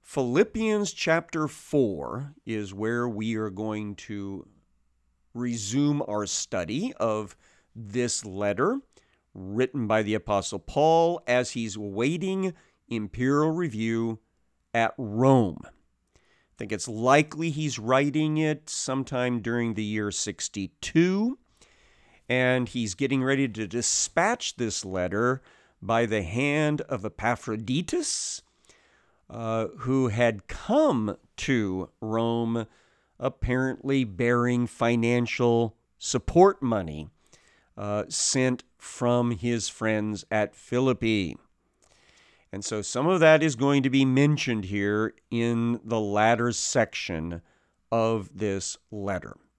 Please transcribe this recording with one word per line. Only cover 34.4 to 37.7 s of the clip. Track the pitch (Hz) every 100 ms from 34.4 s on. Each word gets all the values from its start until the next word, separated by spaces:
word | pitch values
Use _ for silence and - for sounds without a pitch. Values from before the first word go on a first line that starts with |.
| 120 123 120
financial | - 117 120 117 120 117 - 120 117 117 _ _ _
support | - - - 170 196 190
money, | 131 110 82 76 76 _ _ _ _ _ _